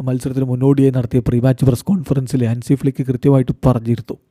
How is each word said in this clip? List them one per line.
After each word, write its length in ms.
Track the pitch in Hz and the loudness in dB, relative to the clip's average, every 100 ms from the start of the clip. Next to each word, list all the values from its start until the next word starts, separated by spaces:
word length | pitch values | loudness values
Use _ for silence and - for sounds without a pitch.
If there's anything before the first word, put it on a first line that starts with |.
മത്സരത്തിന് 420 | 131 127 135 127 | -6 -4 -4 -4
മുന്നോടിയായി 460 | 131 123 135 139 135 | -2 0 2 4 4
നടത്തിയ 300 | 127 117 131 | 2 0 0
പ്രീ 200 | 117 120 | 0 2
മാച്ച് 240 | 127 131 | 2 2
പ്രസ് 200 | 123 120 | 2 0
കോൺഫറൻസിൽ 600 | - 196 139 139 127 135 | 0 -2 0 -2 -2 -2
ഹാൻസി 300 | 117 120 - | -2 -2 -2
ഫ്ലിക്ക് 320 | 135 139 127 131 | 0 0 -4 -4
കൃത്യമായിട്ട് 460 | 123 143 139 127 - - | 0 2 2 2 0 0
പറഞ്ഞിരുന്നു 520 | 120 113 117 - - _ | 0 0 -4 -4 -14 _